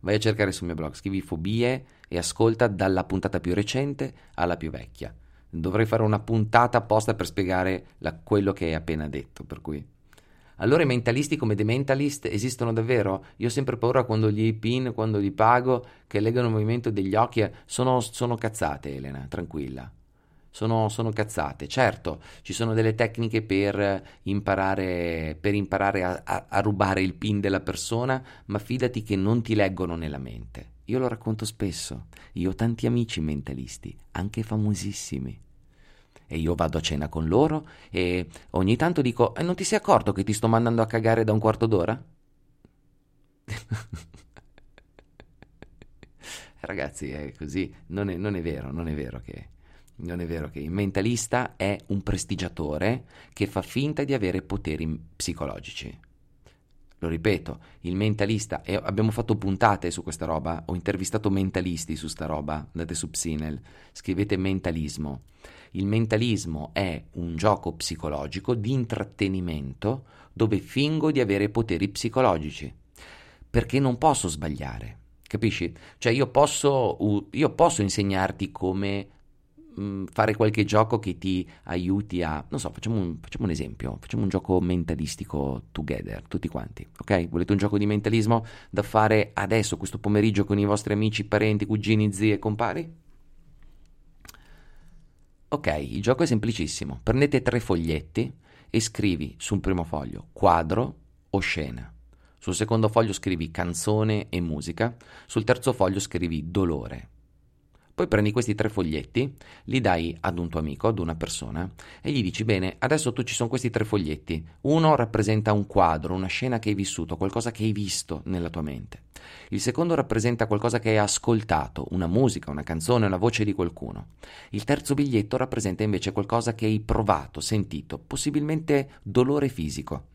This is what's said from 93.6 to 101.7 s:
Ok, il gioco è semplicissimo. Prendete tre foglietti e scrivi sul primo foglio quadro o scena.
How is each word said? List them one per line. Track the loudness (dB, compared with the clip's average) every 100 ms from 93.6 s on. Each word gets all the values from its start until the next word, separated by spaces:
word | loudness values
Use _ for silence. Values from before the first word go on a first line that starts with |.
| -20 -20 -20 -20 -20 -20 -20 -20 -20 -20 -20 -20 -20 -20 -20 _ _ _ -6
Ok, | -2 0
il | -2 -2 -2
gioco | 0 2
è | 4
semplicissimo. | 2 0 -2 -4 -4 -8 -6
Prendete | 0 4 4 4
tre | 2 0
foglietti | 0 0 2 -2 -2 -4 -4 -6 _ -20 -2
e | -2
scrivi | -2 0 0 0 -4 -8
sul | -2 -2
primo | 0 0
foglio | 0 -4 -6 -10 -14
quadro | 2 6 6 4 0 0 -6 -20 _ _
o | -2
scena. | 0 -4 -4